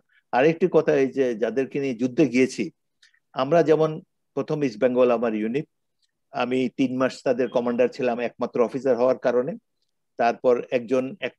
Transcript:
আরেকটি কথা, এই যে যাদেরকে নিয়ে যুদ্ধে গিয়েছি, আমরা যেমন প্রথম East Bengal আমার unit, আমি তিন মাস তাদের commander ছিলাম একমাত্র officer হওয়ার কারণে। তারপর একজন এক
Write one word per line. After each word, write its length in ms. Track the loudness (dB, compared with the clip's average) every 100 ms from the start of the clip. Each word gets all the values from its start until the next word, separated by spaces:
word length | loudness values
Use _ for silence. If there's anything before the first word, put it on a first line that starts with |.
| -18 _ _
আরেকটি 360 | 2 2 2 0
কথা, 220 | 2 2
এই 140 | 2 0
যে 260 | 0 -2
যাদেরকে 460 | 0 -2 -2 -4 -4
নিয়ে 140 | -6
যুদ্ধে 340 | -4 -2 2 2
গিয়েছি, 420 | 4 2 0 -8 -10 _ _ _ _ _
আমরা 300 | -6 2 2
যেমন 380 | 4 2 2 -2 -12 _ _
প্রথম 300 | -8 -4 -2
East 140 | -2 0
Bengal 320 | 0 4 4
আমার 240 | 4 0
unit, 340 | -2 -2 -4 -6 _ _ _ _ _ _
আমি 380 | -8 -4 -2 -2 -2
তিন 200 | -2 0
মাস 260 | -2 -2
তাদের 260 | -2 0 0
commander 400 | 0 -2 0 0
ছিলাম 300 | 0 -4 -2
একমাত্র 460 | -6 -6 -6 0
officer 320 | -2 0 0 2
হওয়ার 220 | 2 2
কারণে। 380 | 0 0 -2 -8 _ _ _ _ _ -2
তারপর 460 | 0 2 2 2 0
একজন 460 | -4 0 -2 -2 -6
এক 140 | -10